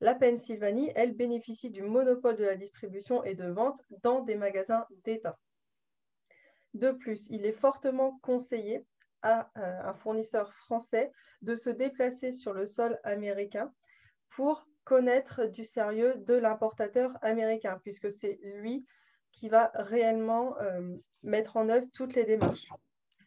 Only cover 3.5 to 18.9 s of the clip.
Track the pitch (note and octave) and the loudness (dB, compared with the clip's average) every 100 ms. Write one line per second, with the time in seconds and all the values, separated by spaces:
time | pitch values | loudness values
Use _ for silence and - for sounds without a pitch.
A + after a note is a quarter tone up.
3.5 | F3+ B3 C#4 _ G3 A#3+ B3+ A3+ G#3 G3+ | 0 0 -2 _ -4 0 0 0 -2 -2
4.5 | G3 F#3+ A3+ A3+ F#3+ G3 A3+ A3 - _ | -2 0 -2 -2 -8 -6 -6 -6 -10 _
5.5 | _ _ _ _ _ _ _ _ _ _ | _ _ _ _ _ _ _ _ _ _
6.5 | _ _ G#3+ B3 B3+ A#3+ G#3+ - A3 G3+ | _ _ -2 0 0 -6 -8 -8 -4 -4
7.5 | A3 C#4 C#4 C#4 C4 C4 C4 - B3 B3 | 2 2 2 0 0 0 -2 -2 -2 -2
8.5 | A#3 G#3 A#3 - _ _ _ A3 A3+ A3+ | -6 -4 -8 -8 _ _ _ 2 2 0
9.5 | - F#3+ F#3 F#3 F#3+ A3 A3 A3 A3 G3+ | -6 -6 -6 -8 -6 -4 -4 -2 -2 -2
10.5 | - - A3+ A3+ A3+ C4 - _ _ G3 | -6 -6 -6 -2 0 0 -4 _ _ -6
11.5 | A#3 B3 G#3+ C4+ C4+ B3+ B3 B3+ B3+ - | -4 -4 -2 -2 0 -2 0 -6 -6 -6
12.5 | G3 G#3 - A#3 A3 G#3+ G#3 G#3 G3+ G3+ | -4 -4 -2 -2 -2 -4 -4 -2 -4 -4
13.5 | G3+ B3+ - _ _ _ _ _ - C#4 | -4 -6 -10 _ _ _ _ _ -2 0
14.5 | D4+ - _ - C4 B3 B3 C4+ - A3 | 0 -6 _ 4 4 6 4 2 -2 -4
15.5 | - A3 - G#3+ A3 A#3+ B3+ G3 B3 A3+ | -4 -8 -4 -2 2 2 2 2 4 4
16.5 | A3 A3 - G#3+ B3 B3+ B3+ A3 A3+ A3 | 2 -2 -2 -2 0 0 0 0 2 2
17.5 | A3 G#3+ F#3+ - G3+ G#3 G3+ G#3 G3+ G3+ | 0 -2 -6 -10 -8 -8 -6 -6 -6 -10
18.5 | G3+ G#3+ C4 - | -10 -6 -6 -8